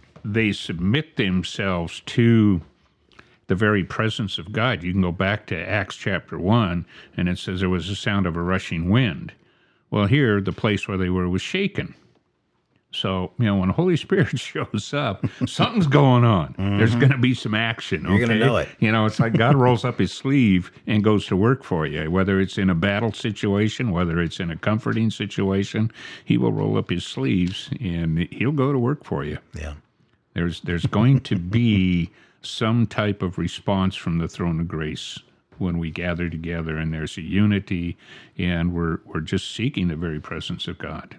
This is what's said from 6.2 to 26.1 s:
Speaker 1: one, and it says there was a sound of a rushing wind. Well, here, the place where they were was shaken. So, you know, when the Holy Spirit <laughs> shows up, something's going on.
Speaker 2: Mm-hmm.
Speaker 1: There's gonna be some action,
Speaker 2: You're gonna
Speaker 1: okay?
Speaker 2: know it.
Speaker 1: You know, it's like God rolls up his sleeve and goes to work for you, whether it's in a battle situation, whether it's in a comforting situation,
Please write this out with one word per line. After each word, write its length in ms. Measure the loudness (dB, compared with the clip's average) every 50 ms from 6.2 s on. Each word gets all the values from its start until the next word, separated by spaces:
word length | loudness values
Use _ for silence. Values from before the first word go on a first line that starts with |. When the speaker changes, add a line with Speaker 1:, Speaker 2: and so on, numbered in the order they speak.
| -4 -6 -10 -4
Speaker 1:
one, 480 | 0 2 4 4 4 2 0 -4 -6 -8 -12 -20 -20 -14 -6
and 120 | -2 -2 -2
it 80 | -2 -2
says 220 | -4 -6 -4 -2
there 80 | 0 0
was 220 | 0 0 -2 -4
a 60 | -6
sound 280 | -6 -4 -2 0 0 0
of 100 | 0 -2
a 60 | -2 -2
rushing 460 | -2 -2 -2 -2 -4 -6 -4 0 2
wind. 440 | 2 2 2 2 -2 -6 -10 -14 -16 _ _ _ _ _ _ _ _ _ _ -4
Well, 160 | -2 0 2
here, 340 | 2 4 4 4 4 2 2
the 120 | 0 -2 -6
place 360 | -2 0 0 0 0 -2 -4
where 80 | -4 -2
they 120 | -2 0
were 180 | 0 0 0 0
was 140 | -2 -2 -4
shaken. 520 | -4 -4 -2 -2 -2 -4 -6 -8 -8 -10 _ _ _ _ _ _ _ _ _ _ _ _ _ _ _ _ _ _ _
So, 420 | -10 -6 -4 -2 -2 -2 -4 -6 _ 0
you 60 | 2
know, 100 | 2 2
when 120 | 2 2 2
the 60 | 2
Holy 220 | 2 2 2 2
Spirit 420 | 0 0 0 2 2 2 2 0 -6
<laughs> 0 |
shows 560 | -8 -8 -8 -8 -8 -6 -6 -6 -6 -4 -6
up, 300 | -4 -2 -2 -4 -4 -4 -6 -6 -4 -6
something's 420 | -6 -2 0 0 0 2 2 2 4
going 360 | 6 6 8 8 8 8 8
on. 300 | 6 6 4 2 0 -4
Speaker 2:
Mm-hmm. 240 | -4 -2 0 2 4
Speaker 1:
There's 160 | 4 4 4
gonna 240 | 6 6 4 4 4
be 160 | 2 2 2
some 200 | 0 -2 -2 0
action, 500 | 0 0 -2 -4 -6 -6 -6 -4 -4 0
Speaker 2:
You're 160 | 2 2 2
gonna 140 | 4 2 2
Speaker 1:
okay? 40 | 2
Speaker 2:
know 180 | 2 2 2
it. 120 | 2 -2 -2 -4 0
Speaker 1:
You 140 | 2 2 4
know, 120 | 4 2
it's 140 | 2 2 2
like 180 | 0 0 2
God 200 | 2 4 4 6
rolls 280 | 6 6 6 4 4 2
up 140 | -2 -2 0
his 140 | -2 -2 -2
sleeve 580 | -4 -4 0 2 4 6 6 6 4 2 0 -10 -14 -6
and 160 | -2 0 2 4
goes 240 | 4 2 2 2
to 100 | 0 0
work 280 | 2 4 4 2 2 -2
for 220 | -4 -2 -2 -2
you, 220 | -2 -4 -4 -4 0
whether 300 | 0 2 2 2 2 2
it's 160 | 2 0 0
in 140 | 0 0 2
a 40 | 2
battle 380 | 2 2 2 0 0 -2 -2 -4
situation, 760 | -4 -4 -6 -4 -2 0 0 2 2 2 0 0 -2 -4 -2
whether 300 | 0 0 0 0 0 0
it's 180 | -2 -2 -4 -6
in 100 | -6 -6
a 60 | -6
comforting 540 | -4 -2 -2 -2 0 0 -2 -2 0 0 0
situation, 800 | -2 -2 -6 -8 -4 -2 0 0 2 0 0 -2 -2 -2 -2 -2 -4 -8 -18 -18